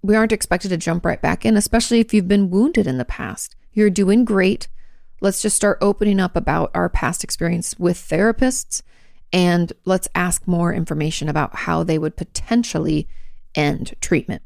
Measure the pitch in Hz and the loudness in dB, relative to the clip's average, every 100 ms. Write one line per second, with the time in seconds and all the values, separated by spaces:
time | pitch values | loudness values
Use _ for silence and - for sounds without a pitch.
0 | 202 220 226 214 - 180 190 175 170 170 | 4 4 4 0 0 -2 -2 -2 -2 -2
1 | - - - 175 220 214 - 233 - 233 | -2 0 -2 0 2 2 4 0 4 2
2 | 226 214 185 202 190 185 269 294 175 127 | 4 2 4 2 4 2 2 2 0 -2
3 | 123 - - - - - - 214 208 190 | -4 -6 -8 -10 -14 -16 -6 2 4 4
4 | 190 214 240 196 185 - - - - - | 4 4 4 4 2 0 -6 -10 -14 -18
5 | - - 196 190 214 - 208 - 202 202 | -20 -2 -2 0 -2 2 0 2 0 2
6 | 208 196 185 - - 156 165 180 175 - | 2 2 0 -2 -2 -2 -2 -2 0 0
7 | - 175 - - 170 175 - - 175 175 | -2 -4 -8 -4 -2 -2 -6 -2 -2 -2
8 | - 160 214 226 254 254 - - - _ | -2 0 2 4 0 0 -8 -10 -12 _
9 | - - - 185 175 175 170 - 190 185 | -20 -20 -2 2 4 4 0 -4 -2 -2
10 | - - 180 - - 175 170 175 165 151 | 0 -4 -2 -2 -2 0 0 -2 -4 -2
11 | 156 - 156 151 143 - - 160 165 160 | -4 -4 -4 -2 -2 -4 -4 -2 0 0
12 | 156 - 170 - - 233 226 165 160 156 | -2 -6 -8 -8 0 0 0 -2 0 -2
13 | - - - - - - 143 - - - | -2 -8 -10 -12 -6 -2 0 -2 -8 -8
14 | - 156 - 82 | 0 0 0 -10